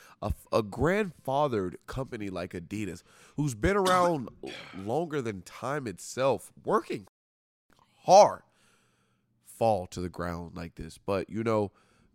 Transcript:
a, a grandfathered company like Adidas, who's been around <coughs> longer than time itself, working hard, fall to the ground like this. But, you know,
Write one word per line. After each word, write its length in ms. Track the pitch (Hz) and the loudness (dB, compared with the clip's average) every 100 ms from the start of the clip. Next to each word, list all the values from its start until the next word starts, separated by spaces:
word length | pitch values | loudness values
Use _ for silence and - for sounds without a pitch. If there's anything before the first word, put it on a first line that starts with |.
| - - | -20 -8
a, 100 | 107 - - | -6 -6 -2
a 100 | 110 | 0
grandfathered 1120 | 107 104 143 196 208 - - 135 147 113 92 - - | 0 0 0 0 -2 -6 -4 0 0 0 -2 -6 -10
company 420 | - 135 120 101 | -10 -8 -8 -8
like 240 | 90 92 | -6 -8
Adidas, 500 | 92 82 101 101 87 - - - - | -8 -8 -6 -6 -8 -16 -20 -14 -4
who's 180 | 151 | -4
been 220 | 113 160 202 | 0 0 2
around 520 | 185 180 175 160 113 - - | 4 4 4 2 -4 -12 -14
<coughs> 240 | - - 92 | -12 -14 -10
longer 420 | 98 135 170 147 | -4 -2 -2 -4
than 180 | 113 98 | -4 -6
time 440 | 87 - 120 151 123 | -10 -10 -6 -4 -6
itself, 680 | 87 - - 135 110 - - | -10 -8 0 2 2 -2 -12
working 420 | - 202 - 143 95 _ _ _ _ _ _ _ _ _ | 0 0 0 -8 -10 _ _ _ _ _ _ _ _ _
hard, 380 | - 190 196 92 - _ _ _ _ _ _ _ _ _ - | 8 10 10 6 -12 _ _ _ _ _ _ _ _ _ -14
fall 400 | - 113 101 90 | 0 2 2 -2
to 120 | - | -6
the 100 | 90 | -8
ground 420 | 85 87 85 85 | -6 -6 -6 -8
like 200 | 82 85 | -12 -12
this. 240 | - 80 - | -12 -16 -12
But, 320 | - 98 - | -4 -2 -2
you 120 | 104 | -4
know, 300 | 113 110 101 - _ _ _ | 0 0 0 -6 _ _ _